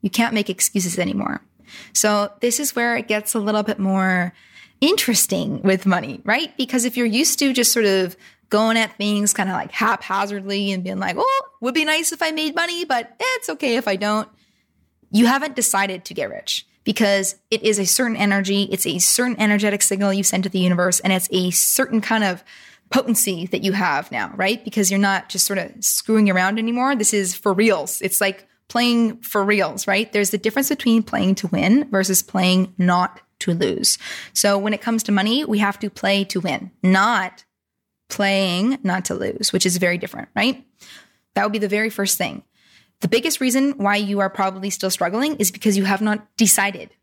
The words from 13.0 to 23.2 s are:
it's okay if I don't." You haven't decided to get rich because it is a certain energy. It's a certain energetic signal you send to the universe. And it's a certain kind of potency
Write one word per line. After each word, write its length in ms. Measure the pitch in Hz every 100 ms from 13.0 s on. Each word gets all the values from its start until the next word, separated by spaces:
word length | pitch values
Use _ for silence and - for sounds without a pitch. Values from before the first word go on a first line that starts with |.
| 233 -
it's 300 | 508 508 494
okay 300 | 311 285 233
if 100 | 233
I 80 | 190
don't." 320 | 208 214 214 _ _ _ _ _ _ _ _
You 180 | 208 233
haven't 280 | 269 302 254
decided 480 | 233 196 196 185
to 100 | -
get 160 | - 117
rich 380 | - - - - _
because 520 | - 208 208 196 190 - _
it 140 | 220
is 160 | 220 202
a 60 | 190
certain 320 | - 247 220
energy. 500 | 202 196 190 196 202
It's 140 | 185 -
a 140 | 175
certain 400 | - - 247 233
energetic 420 | 214 208 208 202
signal 280 | - 196 202
you 120 | 196
send 200 | 190 185
to 60 | 190
the 100 | 185
universe. 400 | 180 175 180 175
And 140 | 190
it's 160 | 185 180
a 200 | 185 180
certain 500 | 175 - - 262 226
kind 240 | 208 220 208
of 180 | 180 - - - - _
potency 540 | 254 262 220